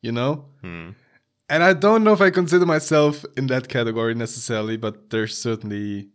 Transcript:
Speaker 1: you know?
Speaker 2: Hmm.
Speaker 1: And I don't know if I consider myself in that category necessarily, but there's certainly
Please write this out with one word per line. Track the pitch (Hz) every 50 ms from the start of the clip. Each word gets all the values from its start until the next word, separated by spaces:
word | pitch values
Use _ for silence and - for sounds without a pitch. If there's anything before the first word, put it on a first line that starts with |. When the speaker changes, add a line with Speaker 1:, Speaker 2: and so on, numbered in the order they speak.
Speaker 1:
you | - 113
know? | 117 120 123 135 147 143 139 - _ _
Speaker 2:
Hmm. | - 90 85 85 82 85 110 _ _ _ _ _ _ _ _ _ _ _
Speaker 1:
And | 147 160
I | 170 185 190
don't | 151 165 202 220 226
know | 214 214 214
if | 170
I | 196 190
consider | - 180 180 160 165 180 180
myself | 175 160 156 156 - 160 151 147 147 147 147 - - _
in | - 135 131
that | 127 127 127 -
category | - 131 117 117 110 113 113 113 117
necessarily, | 117 117 113 - 120 110 - 120 110 107 110 113 110
but | 113 107 107 - _ _
there's | - 110 110 107 -
certainly | - - 120 113 110 - 107 104 101 104 104 101 101 98 101